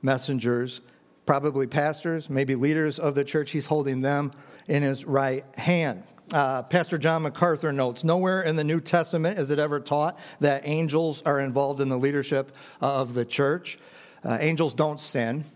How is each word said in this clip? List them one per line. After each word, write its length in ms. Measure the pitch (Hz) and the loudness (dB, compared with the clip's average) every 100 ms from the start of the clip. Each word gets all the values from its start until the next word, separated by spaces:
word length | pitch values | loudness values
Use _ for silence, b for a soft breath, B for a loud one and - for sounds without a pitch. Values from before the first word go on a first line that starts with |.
messengers, 760 | 131 131 - 135 117 120 123 - b b b b - | 2 0 0 -2 0 0 -2 -8 b b b b 0
probably 400 | 139 147 139 131 | 2 2 -2 -2
pastors, 640 | 139 147 151 170 165 151 | 0 0 -2 -4 -4 -2
maybe 260 | 135 139 131 | -2 0 2
leaders 440 | 139 156 156 139 | 2 2 0 -2
of 160 | 156 139 | -2 0
the 80 | |
church. 260 | 143 156 143 | 0 -2 -2
He's 160 | 156 143 | -6 0
holding 360 | 156 139 131 | 0 0 -2
them 300 | 135 143 143 B B B B | 0 0 -2 B B B B
in 160 | 143 | 0
his 220 | 143 135 151 | 0 -2 0
right 380 | 139 135 131 - - | 0 2 -2 -8 -6
hand. 460 | 120 175 156 98 - - - | 0 2 2 -4 -12 -20 -2
Uh, 300 | 156 135 131 | 0 2 0
Pastor 380 | 127 175 165 165 | 0 0 2 0
John 240 | 151 165 | 2 2
MacArthur 500 | 156 - 175 156 156 | -2 0 2 2 0
notes, 300 | 139 127 117 | 0 0 0
"Nowhere 400 | 160 175 185 185 | 0 2 2 0
in 120 | 170 156 | 0 0
the 80 | |
New 160 | 151 147 | 0 0
Testament 600 | - 175 160 170 160 202 | 2 0 2 0 0 -2
is 100 | 139 | 0
it 80 | 147 | 0
ever 220 | 151 143 | 0 -2
taught 400 | - 147 151 - B B | -2 0 0 -2 B B
that 220 | 147 139 147 | 2 2 -2
angels 580 | 156 165 151 165 147 165 | -2 2 2 0 -2 0
are 140 | 143 | 0
involved 420 | 139 127 139 139 | 2 0 0 0
in 80 | 135 | 0
the 80 | 131 | 2
leadership, 540 | 135 143 135 139 139 B B B | 2 0 0 0 -2 B B B
uh, 220 | 127 139 | -2 0
of 140 | 127 120 | -2 -2
the 100 | 120 | -2
church. 540 | - 139 170 175 - B B B B - | 0 2 0 -6 -16 B B B B -4
Uh, 120 | - | 0
angels 320 | 156 160 160 | 0 2 0
don't 260 | 120 151 147 | 2 -2 0
sin. 440 | - 139 113 135 151 | -4 -2 -2 -2 -8